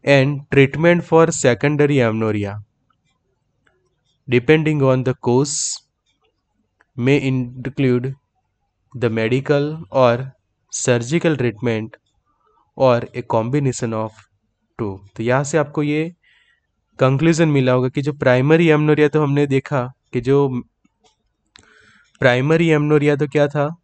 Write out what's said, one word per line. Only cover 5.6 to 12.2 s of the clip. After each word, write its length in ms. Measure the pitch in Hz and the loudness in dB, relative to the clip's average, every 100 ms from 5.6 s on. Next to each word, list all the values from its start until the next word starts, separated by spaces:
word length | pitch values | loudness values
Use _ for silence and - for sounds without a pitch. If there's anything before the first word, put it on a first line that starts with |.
| - - _ _ _ _ _ _ _ _ _ _ _ - | -8 -10 _ _ _ _ _ _ _ _ _ _ _ -4
may 220 | 123 143 135 | 0 2 0
include 840 | 131 123 127 127 135 131 123 131 135 _ _ _ _ _ _ _ | -4 -6 -10 -10 -2 0 0 -4 -10 _ _ _ _ _ _ _
the 160 | 120 117 | -6 -4
medical 580 | 110 113 127 139 143 147 160 - | -2 -2 -2 0 -2 -2 -8 -6
or 420 | 135 123 120 127 _ _ _ _ | 0 0 0 -6 _ _ _ _
surgical 640 | - - 120 117 165 170 139 | -6 -2 -2 0 -2 0 -2
treatment 600 | 120 107 123 110 110 - _ _ | -4 -4 -4 -4 -8 -16 _ _